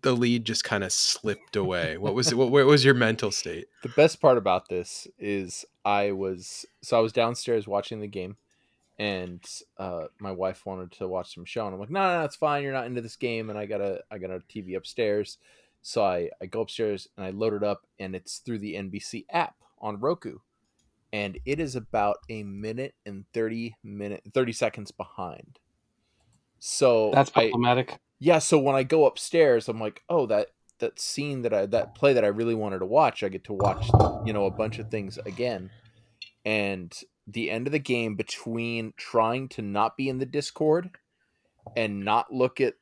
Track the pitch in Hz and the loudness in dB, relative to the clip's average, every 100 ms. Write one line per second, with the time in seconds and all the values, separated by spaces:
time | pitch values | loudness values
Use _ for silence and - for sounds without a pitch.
0 | 135 123 120 120 113 113 - 104 95 - | 2 2 4 2 0 -4 -2 -2 0 -2
1 | - - 107 98 - 107 95 90 82 80 | 0 -2 -4 -6 -4 -2 -2 -2 -2 -4
2 | 104 107 127 127 131 139 135 147 131 127 | -2 0 0 2 4 6 8 8 8 6
3 | 113 113 107 - - 87 - _ 123 131 | 4 0 -2 -4 -6 -10 -12 _ -6 4
4 | 160 - 156 127 98 92 - 90 87 - | 4 6 4 6 4 0 0 -6 -6 -12
5 | - _ 101 101 90 - - _ 104 104 | -16 _ -4 -4 -4 -10 -16 _ -2 0
6 | 101 95 95 92 92 - - _ - 120 | 0 -2 -4 -6 -12 -16 -18 _ 0 2
7 | 110 117 117 123 - 117 104 101 101 110 | 2 2 0 0 -2 -2 0 -4 -4 -10
8 | 104 101 92 107 _ _ _ _ _ _ | -10 -8 -10 -12 _ _ _ _ _ _
9 | 104 95 90 87 - - - _ 95 87 | -4 -4 -6 -12 -14 -18 -18 _ -8 -6
10 | 76 _ 101 92 95 92 - 95 90 - | -10 _ -10 -4 -4 -4 -10 -10 -12 -8
11 | 92 92 90 - 90 120 107 95 104 185 | -6 -4 -6 -14 -10 -8 -6 -8 -6 -2
12 | 190 175 151 - 156 143 139 135 120 123 | 0 0 -2 -2 0 0 -2 -4 -4 -6
13 | 113 - 123 113 110 104 107 104 98 92 | -8 -6 -4 -4 -6 -8 -6 -4 -4 -4
14 | - 107 92 92 - 110 90 92 - - | -8 -12 -8 -10 -10 -12 -6 -8 -8 -2
15 | 110 104 104 - _ _ _ _ - - | 0 0 -2 -10 _ _ _ _ -6 0
16 | 101 90 87 - 92 110 107 - 110 98 | 0 0 -4 -8 -10 -6 -6 -2 -4 -4
17 | - - 95 98 110 104 104 101 _ _ | -8 -12 -10 -2 -2 0 -2 -2 _ _
18 | 95 92 - - - 113 101 87 98 101 | -8 -8 -10 -14 -8 -8 -6 -8 -8 -10
19 | - 117 - 170 170 _ _ _ 110 104 | -10 -12 -4 -2 -2 _ _ _ -8 -4
20 | 131 175 113 - _ _ _ _ _ _ | -2 -2 -6 -14 _ _ _ _ _ _
21 | _ 107 101 92 - 143 156 123 107 110 | _ -4 -4 -6 -6 -4 -4 -6 -4 0
22 | 104 104 - 110 101 98 107 113 135 _ | 0 -2 -6 -12 -10 -8 -8 -6 -8 _
23 | - 98 101 117 113 113 113 110 104 101 | -14 -14 -8 -2 -2 -2 -8 -10 -14 -10
24 | 104 101 - 135 127 110 113 - 101 - | -8 -8 -2 0 0 0 -2 -4 -14 -12
25 | 95 - 90 - - _ _ _ _ _ | -14 -8 -10 -10 -18 _ _ _ _ _
26 | _ _ _ _ _ _ - - 135 117 | _ _ _ _ _ _ -8 4 6 6
27 | 110 127 139 - 113 117 120 123 127 - | 4 4 4 4 4 4 4 4 2 -8
28 | _ _ 139 165 - 156 139 135 131 160 | _ _ 4 4 6 4 6 2 4 6
29 | 139 - - 165 151 120 110 113 107 - | 6 4 -2 4 6 6 2 -6 -6 -8
30 | _ 170 123 107 110 _ _ _ 117 - | _ 2 4 2 0 _ _ _ -6 -4
31 | - - 147 135 117 107 101 113 - - | -8 -4 -4 -2 0 0 2 0 -2 4
32 | 143 127 107 104 117 113 107 95 92 127 | 6 6 4 2 0 0 -2 -4 2 4
33 | 143 - 101 92 - 101 101 92 - - | 4 2 -6 -6 -8 0 0 0 6 8
34 | - - 110 104 98 95 110 110 113 110 | 8 2 -4 0 0 0 -4 -4 -6 -6
35 | 98 - 107 92 123 104 92 - _ _ | -8 -10 -12 -4 -4 -4 -10 -18 _ _
36 | _ _ - _ 104 107 101 95 87 - | _ _ -20 _ -2 0 0 -4 -8 -16
37 | - _ - 107 104 110 131 151 139 123 | -20 _ -12 -6 -4 -2 -2 -4 0 0
38 | 113 101 110 - - 113 117 117 110 - | 0 -4 -6 -8 -6 -4 -4 -4 -6 -10
39 | - 117 113 123 131 - 104 101 110 - | -2 2 2 0 -6 -8 -4 0 0 0
40 | 135 127 131 143 139 - 156 165 180 - | -4 -2 -4 -4 -6 -2 2 2 0 -16
41 | _ _ _ _ _ _ - - 110 101 | _ _ _ _ _ _ -10 -4 -2 -2
42 | 98 110 - 127 127 - 127 - | 0 0 0 0 0 2 0 0